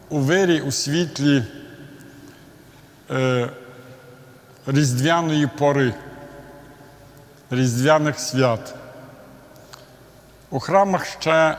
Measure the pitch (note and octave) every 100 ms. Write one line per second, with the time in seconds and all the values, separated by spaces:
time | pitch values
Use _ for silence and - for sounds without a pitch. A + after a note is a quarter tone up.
0 | - D3+ C3+ F#3 F#3 D#3+ C3+ - C#3+ D#3+
1 | F3 - C#3+ C#3 G#2+ - - - - -
2 | - - - - - - - - - -
3 | - C3+ C3 B2+ A#2+ - - - - -
4 | - - - - - - C3+ C#3 C#3+ B2
5 | D3+ E3+ E3 D3+ D3 - C#3+ C#3 B2+ G#2
6 | - - - - - - - - - -
7 | - - - - - B2+ B2+ A#2+ C#3 D#3
8 | D3+ - - C3 B2+ A2 - - - -
9 | - - - - - - - - - -
10 | - - - - - C3 - F#3+ G3 F3+
11 | - - D#3 D#3 D#3+